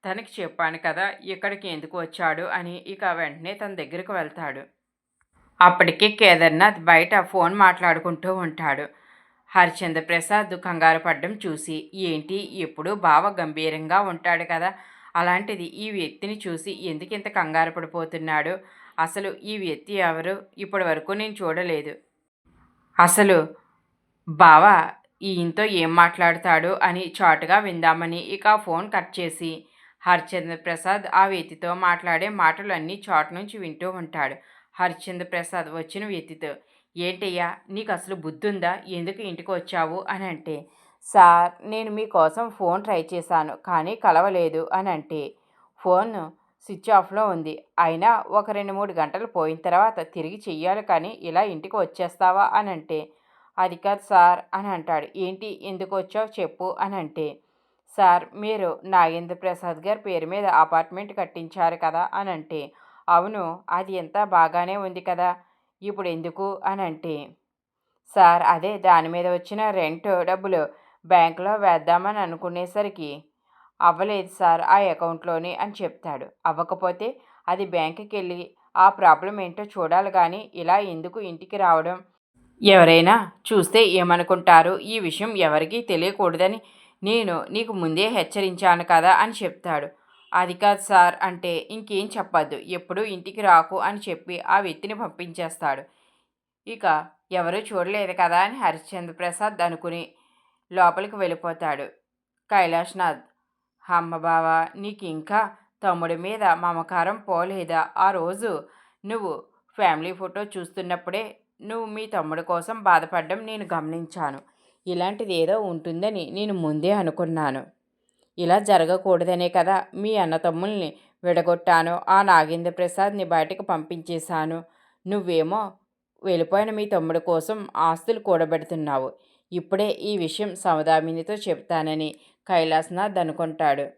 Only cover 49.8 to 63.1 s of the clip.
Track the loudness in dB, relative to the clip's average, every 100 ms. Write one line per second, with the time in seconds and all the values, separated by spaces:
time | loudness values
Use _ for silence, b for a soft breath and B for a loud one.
49.8 | 2 0 -10 -8 -10 -10 -12 -4 -2 -4
50.8 | 0 -2 -2 -12 -2 0 0 -4 -6 -4
51.8 | -4 -4 -8 0 2 4 2 2 -2 -8
52.8 | -6 -8 -8 b b b b -2 -2 -2
53.8 | -4 -4 4 6 8 4 -2 -8 -6 -8
54.8 | -4 -4 -4 -8 -8 -8 -14 -12 -12 -10
55.8 | -6 -6 -4 -6 -6 -6 -8 -6 -8 -4
56.8 | -6 -6 -8 -8 -8 -10 _ _ _ _
57.8 | _ 2 4 4 0 -10 -6 -4 -4 -6
58.8 | 0 2 2 0 -8 -6 -6 -6 -8 -8
59.8 | -6 -6 -4 -6 -4 -2 2 4 4 2
60.8 | -2 -10 -10 -8 -8 -10 -14 -2 -2 0
61.8 | -4 -2 -4 -4 -6 -8 -8 -10 -10 b
62.8 | b b 2